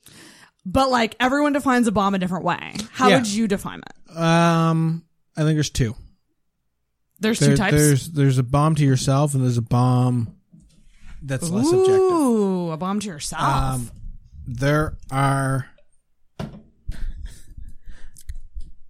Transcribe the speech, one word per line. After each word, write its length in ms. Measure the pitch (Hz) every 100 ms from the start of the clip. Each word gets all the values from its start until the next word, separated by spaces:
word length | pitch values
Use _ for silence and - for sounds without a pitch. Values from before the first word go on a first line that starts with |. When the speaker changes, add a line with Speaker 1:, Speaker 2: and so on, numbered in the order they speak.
| - - - - - _ 185
Speaker 1:
But, 240 | 262 262
like, 240 | 247 220 -
everyone 320 | 247 285 294
defines 340 | 277 269 247 233
a 60 |
bomb 220 | 202 196
a 40 | 196
different 260 | 180 175
way. 300 | 175 160 80 - 214
How 180 | - 254
Speaker 2:
Yeah. 100 | 262
Speaker 1:
would 100 | 220
you 180 | 208 220
define 320 | 196 - 90
it? 360 | - - - 165
Speaker 2:
Um, 880 | 165 170 170 165 165 160 160 165 _ _ _ -
I 60 |
think 120 | 156
there's 160 | 156 143
two. 240 | - 117 - - _ _ _ _ _ _ _ _ _ _ -
Speaker 1:
There's 180 | 220 233
Speaker 2:
There, 120 | 143
Speaker 1:
two 60 | 139
types? 200 | 196 147
Speaker 2:
there's, 320 | 151 135 -
there's 280 | 147 139 131
a 40 |
bomb 320 | 123 143 156
to 100 | 151
yourself, 500 | 139 127 - 135 147
and 100 | 135
there's 120 | 127 120
a 60 |
bomb 720 | 113 123 127 123 127 123 113 - _ - _ _ - - - -
that's 260 | 135 131 165
less 180 | 196 302
Speaker 1:
Ooh, 80 | 370
Speaker 2:
objective. 920 | 381 381 370 349 262 226 196 185 170
Speaker 1:
a 20 | 156
bomb 220 | 185 208
to 60 | 202
yourself. 360 | 151 - 165
Speaker 2:
Um, 480 | 175 135 135 127 117 - - - - - -
there 480 | 117 139 151 156 - -
are 560 | 135 139 135 135 135 - - - _ _ _ _ - - - - _ - - - - - - - - - - - - - - - - - - - -